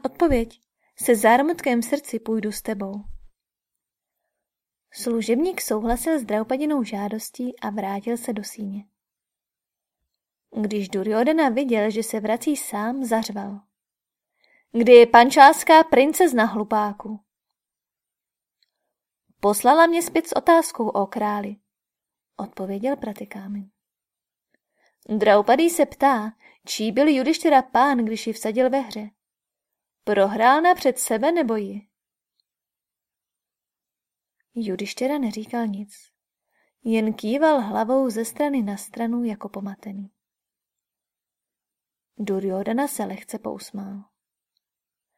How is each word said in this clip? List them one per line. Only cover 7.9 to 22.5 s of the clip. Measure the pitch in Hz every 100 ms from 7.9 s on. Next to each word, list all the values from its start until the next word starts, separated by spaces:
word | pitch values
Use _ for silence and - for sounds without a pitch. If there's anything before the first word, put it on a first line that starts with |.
| 196 208 240
se | 240
do | 214
síně. | 202 - 202 196 202 _ _ _ _ _ _ _ _ _ _ _ _ _ _ _ _ -
Když | 214 208 190
Duryodhana | 202 202 214 247 320 285
viděl, | 233 277 220 208
že | 214
se | 220 220
vrací | 208 233 - 285
sám, | - 208 220 269
zařval: | 247 226 220 202 202 202 - _ _ _ _ _ _ _ _ _ _
„Kde | 226 233
je | 240 233
pančálská | 233 247 294 277 320 - 320
princezna, | 320 240 277 320 349 247 220
hlupáku?“ | 208 214 214 208 202 - 214 _ _ _ _ _ _ _ _ _ _ _ _ _ _ _ _ _ _ _ _ _ _
„Poslala | 202 208 240 302 339
mě | 339
zpět | 339 - 330
s | -
otázkou, | - 330 320 - 220
ó | - 196
králi,“ | - 208 208 202 202 _ _ _ _ _ _ _ -
odpověděl | 202